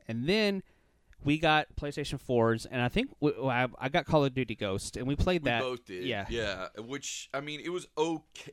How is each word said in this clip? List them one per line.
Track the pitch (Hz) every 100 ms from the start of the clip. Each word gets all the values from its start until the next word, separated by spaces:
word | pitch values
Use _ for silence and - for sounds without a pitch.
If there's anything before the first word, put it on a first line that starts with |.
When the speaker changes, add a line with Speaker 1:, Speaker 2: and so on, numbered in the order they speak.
| -
Speaker 1:
And | 113 135
then | 214 208 196 - _ _ _ _ -
we | 143 151
got | 160 156 - -
PlayStation | 147 147 143 143
Fours, | - 120 113 113 -
and | 127
I | 123
think | 196 269 -
w-, | 147 104
w-, | 135
I, | 123 127 -
I | 135
got | 170
Call | - 156
of | 139
Duty | 131 117 110
Ghost, | 104 98 - 104
and | 127
we | 143
played | - 180
Speaker 2:
We | 139
Speaker 1:
that. | 117
Speaker 2:
both | 127 123
did. | - 92 90
Speaker 1:
Yeah. | 107 98
Speaker 2:
Yeah, | 117 104 92 92 107
which, | 117 139 - - -
I | 139
mean, | 147 151
it | 147
was | 180 - -
okay. | 165 160 _ - -